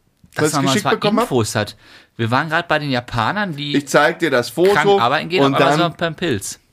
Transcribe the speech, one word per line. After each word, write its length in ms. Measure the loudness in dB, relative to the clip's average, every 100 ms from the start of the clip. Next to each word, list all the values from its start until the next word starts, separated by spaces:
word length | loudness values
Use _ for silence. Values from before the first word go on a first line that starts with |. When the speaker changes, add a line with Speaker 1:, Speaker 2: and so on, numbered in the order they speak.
| _ _ _
Speaker 1:
dass 80 | -4
Speaker 2:
was 40 | -2
ich 40 | 0
Speaker 1:
man 80 |
mal 60 | 0
ein 40 |
Speaker 2:
geschickt 100 | 0
Speaker 1:
paar 80 | 0
Speaker 2:
bekommen 220 | -2 0 0
hab. 60 |
Speaker 1:
Infos 300 | 0 0 0
hat. 220 | -2 -4 -8 -20 -20 _ -6
Wir 140 | -2
waren 180 | 0 0
grad 180 | -2 0
bei 100 | -2
den 120 | 0
Japanern, 640 | -4 -4 -2 -2 -2 -4 -6
die 200 | -4 -4
Speaker 2:
Ich 120 | 2
zeig 300 | 2 4 2
dir 120 | 0
das 200 | 0 -2
Foto 220 | 2 2
Speaker 1:
krank 260 | 4 4 4
arbeiten 280 | 2 0 -2
gehen, 140 | 0
Speaker 2:
und 120 | 2
Speaker 1:
aber 100 | 2 2 2
Speaker 2:
dann 20 | 0
Speaker 1:
so 40 | -2
beim 180 | -6
Pilz. 460 | -4 -4 -4 -6 -14 _